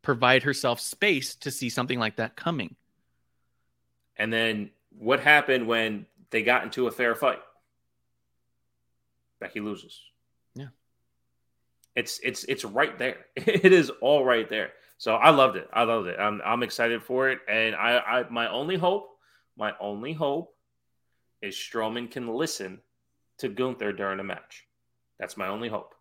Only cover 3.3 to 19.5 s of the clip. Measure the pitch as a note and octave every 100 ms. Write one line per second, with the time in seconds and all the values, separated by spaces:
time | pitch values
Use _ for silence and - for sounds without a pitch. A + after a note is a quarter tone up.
3.3 | _ _ _ _ _ _ _ _ - A2
4.3 | A2+ A2+ G#2+ G2 _ _ - G#2+ C3+ D3
5.3 | D3+ C#3+ C3 A2+ A2+ A2 G#2 - _ _
6.3 | A2+ A2+ B2 A2+ B2+ B2 G#2+ A#2+ A2+ C3+
7.3 | G#2 - _ _ _ _ _ _ _ _
8.3 | _ _ _ _ _ _ _ _ _ _
9.3 | _ G2 G#2+ G#2 G2 - - - _ _
10.3 | _ _ - C3+ _ _ _ _ _ _
11.3 | _ _ _ _ _ _ - A#2+ - B2+
12.3 | - - C3+ G#2+ G#2+ D3+ - B2+ - -
13.3 | - F#3+ F#3+ F#3+ F3+ C3+ - B2+ D3 B2+
14.3 | A#2+ A2 A2 F#2+ - _ _ A2+ A2 C#3+
15.3 | D3 C3 F#2+ - A2 A#2 A2+ F2+ F2 G#2
16.3 | G#2 - A#2+ A#2 - A#2 A#2 - B2+ C3
17.3 | B2+ - A2 A2+ F2 A2+ B2 G#2 B2 A#2+
18.3 | A#2 A2+ A2 D3+ F#3 F3+ G3 - _ _
19.3 | _ _